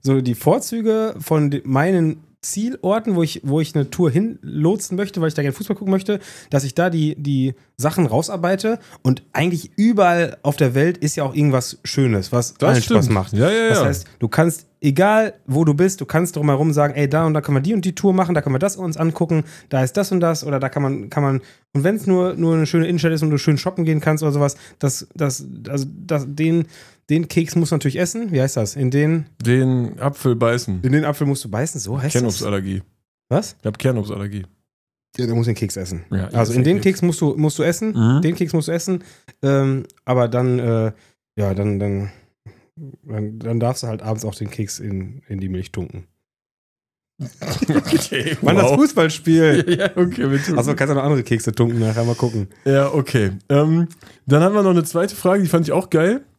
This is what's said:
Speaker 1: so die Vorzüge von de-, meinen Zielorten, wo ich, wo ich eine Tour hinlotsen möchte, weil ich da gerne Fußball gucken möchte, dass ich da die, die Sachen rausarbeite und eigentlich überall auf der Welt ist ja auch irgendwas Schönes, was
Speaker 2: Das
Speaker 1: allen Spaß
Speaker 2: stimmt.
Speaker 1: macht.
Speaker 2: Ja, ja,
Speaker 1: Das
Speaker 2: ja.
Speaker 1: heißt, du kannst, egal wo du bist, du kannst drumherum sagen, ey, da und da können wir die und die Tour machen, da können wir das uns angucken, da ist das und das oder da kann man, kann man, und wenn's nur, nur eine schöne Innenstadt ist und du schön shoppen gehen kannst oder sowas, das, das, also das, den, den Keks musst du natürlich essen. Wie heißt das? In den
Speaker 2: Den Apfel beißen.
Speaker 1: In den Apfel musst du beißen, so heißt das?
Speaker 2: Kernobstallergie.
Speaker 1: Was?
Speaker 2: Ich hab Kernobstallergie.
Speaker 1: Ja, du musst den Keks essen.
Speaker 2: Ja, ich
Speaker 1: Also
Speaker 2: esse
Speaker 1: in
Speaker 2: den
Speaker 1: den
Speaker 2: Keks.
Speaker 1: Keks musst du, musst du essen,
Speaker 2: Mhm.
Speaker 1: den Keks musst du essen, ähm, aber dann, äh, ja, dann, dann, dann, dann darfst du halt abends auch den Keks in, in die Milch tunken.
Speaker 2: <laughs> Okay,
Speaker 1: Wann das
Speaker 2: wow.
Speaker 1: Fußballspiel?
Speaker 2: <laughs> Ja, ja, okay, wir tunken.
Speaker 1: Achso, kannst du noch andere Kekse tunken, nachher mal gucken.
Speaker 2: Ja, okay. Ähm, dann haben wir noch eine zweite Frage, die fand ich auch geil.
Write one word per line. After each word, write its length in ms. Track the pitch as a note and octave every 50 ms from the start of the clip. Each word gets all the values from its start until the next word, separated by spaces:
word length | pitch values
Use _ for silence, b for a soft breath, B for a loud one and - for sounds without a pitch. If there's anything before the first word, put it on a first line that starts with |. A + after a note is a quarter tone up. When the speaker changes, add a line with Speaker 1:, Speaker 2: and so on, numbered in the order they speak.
Speaker 1:
so 200 | _ C3+ C3+ C3+
die 140 | B2+ B2 A#2
Vorzüge 800 | - - D3+ F3 C4+ C3+ - A#3 A#3 A3 A3+ A3 A3 A3 A3 - G3+
von 320 | D3+ - D#3+ D#3 D3+ C#3+
de-, 100 | C#3+ C3+ -
meinen 580 | C3 C3 C3+ D3+ F#3 G3 F3+ E3 D#3 D#3 D#3+ - _ _ _
Zielorten, 760 | - - - G3 G#3+ A#3+ C4+ - - F#3 G3+ A3+ A3 A#3+ G3
wo 80 | E3+ E3
ich, 180 | D3+ - - -
wo 160 | C#3+ C#3 D#3
ich 160 | D#3+ D#3 -
eine 140 | D3+ C#3 C3
Tour 220 | - - F3+ D#3+
hinlotsen 840 | A#2+ E3 G#3+ A3+ - - - - - D3 D3+ E3 - G3 - - F#3
möchte, 240 | F3+ G3+ G3 - F#3+
weil 80 | D#3+
ich 60 | D#3+ D3+
da 80 | -
gerne 120 | C#3+ C#3+ C3
Fußball 220 | - G#3 - G3+
gucken 160 | - G#3 F#3+
möchte, 280 | F#3+ F#3+ F#3+ - G#3 G3 B B B B B B
dass 120 | - C#3 C#3
ich 120 | C3+ -
da 140 | - E3+ F#3
die, 240 | E3 E3 D3+ D3+ D3+ -
die 340 | D3 C#3+ C#3+ C3+ B2+ C3+ B2+ b b b b
Sachen 280 | - B2 D3+ - F#3 F3
rausarbeite 760 | B2 G#2+ C3 E3 - G#3 F3+ E3 F3 G3 G3 - A3 A#3 A3+ B B B B
und 220 | _ C3 C3 - - _ _
eigentlich 380 | - D3+ F3+ F3 D#3+ - - _
überall 640 | - G#3 A#3 A#3+ G3+ G3 F3 E3+ E3+ E3+ C#3+ - - _
auf 120 | D3 D3
der 200 | - D3+ B2+ A#2+
Welt 220 | C#3 D3 E3+ F3+ -
ist 160 | - D3 -
ja 80 | - D3
auch 100 | C3+ B2
irgendwas 440 | D3+ D3 D3 C3 B2+ B2 - - - _
Schönes, 480 | - - C#3+ C3+ B2+ A2 G2 F#2 -
was 220 | - B2 A#2 - -
Speaker 2:
Das 160 | _ C#3 E3+
Speaker 1:
allen 120 | - B2 G#2+
Spaß 220 | - A#3 G#3 D#3
Speaker 2:
stimmt. 80 | A#2 A2
Speaker 1:
macht. 200 | G2 F#2 - -
Speaker 2:
Ja, 160 | G2+ B2 F3
ja, 200 | G#3 A3+ A3+ A3+
Speaker 1:
Das 100 | A3 G3
Speaker 2:
ja. 60 | C3+
Speaker 1:
heißt, 200 | - - F2+ F2 B B B
du 80 | A#2+ A2
kannst, 380 | - - D#3+ E3+ D3+ - - _ _ _
egal 520 | - D3 C#3 C#3 F#3 G#3 G#3+ A3 A3 G3+ - _ _
wo 180 | - B2+ D3 E3
du 80 | D#3 C#3+
bist, 260 | C#3+ F3+ F#3+ F#3+ -
du 60 | C#3
kannst 300 | - - D#3 F3+ E3+ -
drumherum 360 | D#3 D3 D3 C#3 C3+ D3+ D#3+ D3
sagen, 200 | D3+ D3 C#3+ C3
ey, 160 | C#3+ D3 C#3
da 160 | C#3+ D#3 E3
und 80 | D#3+ D#3
da 80 | D#3
können 160 | C#3+ - D3
wir 40 | C3+
die 120 | C3+ F3+ A#3
und 100 | G#3 D#3+
die 120 | F#3 E3+
Tour 180 | - - G3 F#3
machen, 220 | F#3+ F#3 E3 F3
da 60 | D3+
können 140 | - C#3+ C3
wir 40 | C3
das 180 | E3 G3+ G3
uns 200 | F#3+ F#3 E3+ D#3
angucken, 460 | D#3+ D#3+ E3 D#3 - E3+ D#3+ E3 D#3 D3+ B B B B B
da 140 | - C3 C3
ist 140 | B2+ -
das 140 | G3+ G3 G3
und 80 | F#3+ F3+
das 240 | E3+ E3 E3 D3+ -
oder 140 | D#3+ C#3+ C3
da 100 | C#3 C3
kann 140 | - C#3 C#3+
man, 260 | C3+ C#3 - G#2 G2
kann 140 | - D3 C#3+
man, 180 | C#3 C3+ C3 B B B B B _ _
und 100 | C#3+ C#3
wenn's 220 | F3+ G#3+ G#3+ -
nur, 280 | G3+ F#3 F#3 F3+ F#3 -
nur 180 | - E3 E3 E3
eine 120 | D#3+ D#3
schöne 200 | C#3+ - E3+ D#3+
Innenstadt 240 | E3+ F3 E3 C#3 E3+
ist 120 | D#3+ D#3 D#3
und 80 | D#3
du 60 | D3+ C3+
schön 180 | - - D3+
shoppen 260 | C3+ - F#3 F#3 - E3
gehen 160 | D#3+ D#3+ D3+
kannst 240 | - D#3+ D#3 D3+ D#3
oder 80 | D3+
sowas, 240 | C#3 D3 D3 C#3 - B B B B _
das, 280 | - C#3 - - - _ _
das, 300 | - D3 C#3 B2+ C3+ C#3+ C3 B2+ A2 A2+
also 180 | - C#3 C#3+ C3+ C#3
das, 360 | - - - F3 E3 D3 C#3
den, 380 | C#3 C#3+ C#3+ D#3 D#3+ E3 E3+ D#3+ B B B B B B B B _
den 200 | D3 D#3+ E3+ -
Keks 260 | - E3+ E3 D#3+ -
musst 160 | F3 E3 D3+
du 40 | E3
natürlich 220 | D3 - C#3+ B2+ D3
essen. 340 | F3+ F3 - A3+ A#3 G3+ F3
Wie 80 | C3
heißt 160 | C3 C3+ -
das? 180 | B2+ G#2+ G2 -
In 160 | C#3 C3+ B2+
den 360 | B2+ C#3+ D3 D3+ E3 E3 D3+ - _ _
Speaker 2:
Den 560 | A#2 A#2 B2 C3 C3 C3 B2+ B2+ A#2+ - -
Apfel 380 | - B2 C#3+ C#3+ - - C3+ A#2+
beißen. 440 | A#2 A#2+ A#2 A#2 B2 - - F#2+ F#2
Speaker 1:
In 100 | F2 C3
den 140 | C3+ D3+ D#3
Apfel 200 | D3+ C#3+ - D3+
musst 160 | C#3+ C#3 B2+ -
du 40 | A2
beißen, 300 | G2 G#2+ C#3 E3 - D3+
so 160 | - G2+ A#2+
heißt 120 | C#3 B2+
das? 40 | D3
Speaker 2:
Kernobstallergie. 720 | D3+ A#2+ B2 A2+ F#2 F#2 - G#2 G2+ G2 F#2+ G2 G2 G2 F#2 _ _ _ _ _ _ _ _ _
Speaker 1:
Was? 260 | B2 E3+ G#3+ - - _
Speaker 2:
Ich 40 | _
hab 120 | G#2+ G#2+ -
Kernobstallergie. 640 | - C3 B2+ A2+ G2+ G#2 G#2 G2 G2 G2+ G2+ G2+ F#2 - _ _ _ _ _ _ _ _ _ _ _ _ _
Speaker 1:
Ja, 100 | - B2
du 80 | A2+ A#2
musst 140 | A#2 A#2
den 80 | A#2+ A2
Keks 220 | - A2 G2 -
essen. 260 | G2 F#2 F2+ F#2 E2+ - _
Speaker 2:
Ja, 160 | - F#2+ F#2+
ich 80 | - -
Speaker 1:
Also 160 | A#2 A2+ A2
Speaker 2:
esse 80 | A#2 B2+
Speaker 1:
in 60 | B2+
Speaker 2:
den 100 | D3+ F#3
Speaker 1:
den 60 | G3+
Speaker 2:
Keks. 180 | - G3 F#3 F#3+
Speaker 1:
Keks 20 | F3
musst 180 | F3 D#3+ -
du, 160 | E3+ D3 -
musst 200 | D#3 D3+ D#3 D3 -
du 40 | D3
essen, 300 | E3 E3+ - A3 A3 G#3
Speaker 2:
Mhm. 260 | A#2 A2 A2+ B2+ D3 F3
Speaker 1:
den 120 | D#3 E3+
Keks 160 | E3+ F3+ D#3+
musst 160 | - E3 D3
du 60 | - E3
essen, 320 | E3+ - - F#3 F3 B B B B B B B _
ähm, 440 | - C#3 C#3 C#3 C3+ C3+ C3+ C3+ - - - _ _
aber 240 | - B2+ B2+ A#2+
dann, 320 | A#2 A#2 B2 B2+ B2+ B2 B2
äh, 320 | A#2+ A#2 A2+ A2+ A2 A2 G#2+ b b b b b _ _ _ -
ja, 140 | G#2 G2 F#2+
dann, 260 | G2 G2+ G#2 G#2 G2
dann, 320 | G#2 G2+ G2 G2 G2+ G2 b b b b b _ _ G#2+ b b b b _ - D#3+ C3+ - _ _
dann, 360 | - A2+ G#2+ G#2 G#2+ A2 A2+
dann 200 | A2 A2+ A#2 A#2
darfst 220 | A2+ A#2+ B2+ - -
du 40 |
halt 140 | A#2 A2 A2
abends 240 | - A2 A2 G#2+ G#2
auch 100 | G#2+ G2
den 140 | - G#2+ G2
Keks 300 | - - G#2+ G2 - -
in, 420 | - G#2+ G2 F#2+ F#2+ F#2+ A2+ C3+ _ _
in 100 | G#2 F#2+
die 80 | F#2+
Milch 240 | F#2 F#2 F2+ F#2 -
tunken. 360 | - - F2+ - - F#2+ F#2 _ _ _ _ _ _ _ _ _ _ _ _ _ _ _ _ _ _ _ _ _ _ _
Speaker 2:
<laughs> 80 | C#3 - - - - - C#3+ - C4 -
Okay, 680 | D3+ - - - E4 D#4+ - - - C3 - E3 D#3 -
Speaker 1:
Wann 140 | - D3 E3+
das 80 | G3 F3+ C3
Speaker 2:
wow. 40 | C#3
Speaker 1:
Fußballspiel? 920 | B3+ D4 D4 - A3 E3 D#3 D#3 - - E3 D#3+ E3 D#3+ D#3 - F#3 -
Speaker 2:
<laughs> 100 | F3 F3
Ja, 80 | E3+ G3
ja, 60 | F#3 -
okay, 340 | F3+ F3+ F3 - - - C3+
wir 80 | C#3
tunken. 220 | C#3 C#3+ F#3+ E3 C3+
Speaker 1:
Achso, 160 | A#2 C#3+ D3
kannst 160 | - C#3 C#3+
du 40 | D3
noch 80 | C#3 C3+
andere 200 | C#3+ D3+ C3+ A#2
Kekse 280 | - B2 A2 - A#2+ G#2+
tunken, 260 | - A#2+ A#2+ A#2 A#2
nachher 240 | A2+ A2 A2 A#2 A#2
mal 120 | A#2 A#2+
gucken. 320 | - - A#2+ A2+ A2 G2+ F#2+ - _ _
Speaker 2:
Ja, 280 | C3+ C#3 C#3 C#3 C#3 D3+
okay. 380 | D#3 B2+ - - B2+ G#2 F#2+ F#2+ G2 _ _
Ähm, 380 | C#3 C#3+ D3 D#3 D#3+ E3+ E3+ E3 B B B B B B B
dann 180 | - C#3+ D3+ E3
haben 100 | F#3+ G3+
wir 80 | G#3 G3+
noch 80 | F#3+
eine 120 | F3+ F3 D#3+
zweite 320 | - - E3+ F3+ G3+ -
Frage, 260 | - - F3+ F#3+ G3+
die 80 | F#3+ D3+
fand 160 | E3 E3+ E3
ich 60 | D#3
auch 180 | - F3+ F#3 -
geil. 320 | - D#3+ D#3+ F#3 A3+ C#4 - _ _